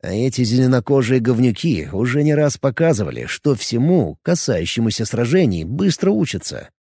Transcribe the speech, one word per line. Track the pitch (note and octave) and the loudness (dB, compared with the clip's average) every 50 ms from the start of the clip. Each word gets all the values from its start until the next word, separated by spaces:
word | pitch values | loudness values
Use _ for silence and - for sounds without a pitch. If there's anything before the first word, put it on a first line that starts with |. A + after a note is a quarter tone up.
| - | -10
А | - | -6
эти | F#2 G#2+ A#2+ C3+ A#2+ - B2 | -4 -2 -2 -2 0 0 0
зеленокожие | G#2+ A#2 B2+ C3 B2+ C3 B2 A2 - C#3 C3+ B2 G#2+ C3 C3 | 2 2 2 4 4 2 2 2 2 2 2 2 2 2 2
говнюки | A2+ B2 B2 A2+ B2+ B2 G#2+ - - E3 C3 F2 D2 C#2+ | 2 2 2 2 2 2 2 0 0 -2 -2 -2 -4 -4
уже | D2 F#2+ A#2 B2 B2 D3 D3 | -4 -2 -2 -2 0 0 2
не | D3+ D3+ | 2 2
раз | D3 D3+ C#3+ - - | 2 2 0 0 0
показывали, | - C#3 B2 - E3 E3 D3+ G2+ G#2 D2+ A#1+ A#1 A#1+ | -2 -2 0 2 2 2 2 2 0 -4 -6 -8 -8
что | - - - - C#3+ C3+ | -10 -8 -4 0 0 0
всему, | - - - - A#2 B2+ D#3+ F3+ F3 A2+ D#2 D2+ - | 0 -2 -4 -2 0 2 2 4 2 2 0 -4 -6
касающемуся | - - F3 E3+ - - A#2 E2+ E2 - - A#2 A2+ A2 G#2+ - A2+ | -4 -2 -2 -2 0 -2 -2 -2 -2 -4 -2 -2 -2 0 0 -2 -4
сражений, | - - G#2+ A#2+ A#2 D3 F#3+ F3+ A#2+ F#2 E2+ D#2 | -4 -2 -2 0 2 2 2 2 2 0 -2 -4
быстро | E2+ A#2+ D#3 G3 G3 - - - F#3+ | -4 -4 -2 0 0 0 0 0 0
учатся. | G#3 G#3+ F3 - - G2 - - - - - - _ _ | 0 0 -2 -2 -4 -6 -8 -8 -10 -10 -12 -16 _ _